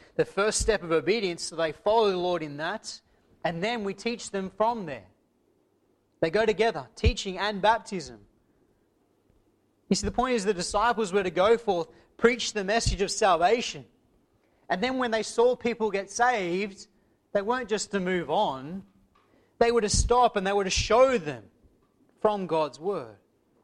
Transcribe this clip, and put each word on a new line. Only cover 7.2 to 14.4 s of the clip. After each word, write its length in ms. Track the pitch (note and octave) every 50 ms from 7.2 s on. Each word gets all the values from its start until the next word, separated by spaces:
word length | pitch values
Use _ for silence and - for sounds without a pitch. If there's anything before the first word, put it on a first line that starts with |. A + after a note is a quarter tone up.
| - G3 F#3
and 240 | F#3 G3 G#3 G#3+ F#3+
baptism. 580 | F#3 G#3 A#3 G#3+ - - G3+ F3 C#3 B2+ A#2 G#2 G2+ _ _ _ _ _ _ _ _ _ _ _ _ _ _ _ _ _ _ _ _ _ _ _ _ _ _ _ _ _ _ _ _ -
You 60 | G3
see, 120 | - -
the 40 | G#3
point 240 | - A#3+ B3 B3+ B3
is 100 | A3+ F#3
the 80 | G#3 G3
disciples 600 | F3 F3 - - G3+ A3 A#3+ A3+ G#3 A3 F3 F#3
were 100 | G3+ F3+
to 60 | F#3
go 280 | D#3 F3+ F#3 A3 A#3
forth, 300 | A3+ - G#3 F#3 E3+ D#3+ - - - _ _ _
preach 360 | - - A#3 B3+ A3 - - -
the 100 | G#3+ F#3+
message 380 | F#3+ A3 A#3 - - F#3 F3
of 100 | G3+ -
salvation. 720 | - - G#3+ G3 F3 D#3+ E3+ F#3+ A#3 B3+ - - - D3 B2 - _ _ _ _ _ _ _ _ _ _